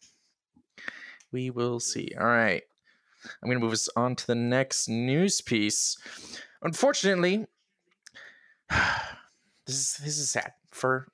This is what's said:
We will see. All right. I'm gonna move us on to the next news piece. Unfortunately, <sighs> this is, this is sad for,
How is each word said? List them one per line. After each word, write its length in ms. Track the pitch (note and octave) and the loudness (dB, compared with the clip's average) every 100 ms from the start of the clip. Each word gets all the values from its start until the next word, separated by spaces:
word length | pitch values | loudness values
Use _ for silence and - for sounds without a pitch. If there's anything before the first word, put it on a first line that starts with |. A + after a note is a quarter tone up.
| - _ _ _ _ _ _ - - - - - _ | -20 _ _ _ _ _ _ -16 -14 -14 -16 -20 _
We 180 | B2+ B2+ | -6 -4
will 300 | A#2+ A#2+ A#2+ | -2 -2 -2
see. 300 | - - - - | -2 -4 -6 -2
All 80 | A2 | 2
right. 340 | A#2 A2 F2+ - _ _ _ _ _ - - | 4 4 2 -2 _ _ _ _ _ -18 -8
I'm 80 | A2+ | -2
gonna 100 | B2 | 0
move 140 | A2+ | 2
us 160 | A2 - - | 0 0 0
on 200 | B2 B2 | 0 0
to 100 | - | -2
the 80 | A#2+ | 0
next 520 | A#2+ B2+ C3 - - | 2 2 0 -2 -2
news 540 | A2+ B2 C#3+ G3 - | -2 2 2 2 0
piece. 560 | - A2+ G#2 - - - - - - - - _ | 0 2 2 2 0 -4 -10 -16 -16 -16 -16 _
Unfortunately, 840 | E3 D#3+ C4+ C#4+ F#3+ F#3 F3 G3+ A3 _ _ _ _ _ - - - - _ _ - | -4 2 2 4 2 4 4 2 -2 _ _ _ _ _ -20 -20 -20 -20 _ _ -2
<sighs> 0 | |
this 1080 | - - - - - - _ _ _ - C3+ | 2 2 0 -4 -12 -20 _ _ _ -6 -4
is, 220 | - - | -2 -4
this 140 | D3 D3 | -6 -4
is 100 | C3+ | -2
sad 240 | A2+ - - _ | -2 -4 -10 _
for, 360 | - C3 C3 - | -2 0 0 -4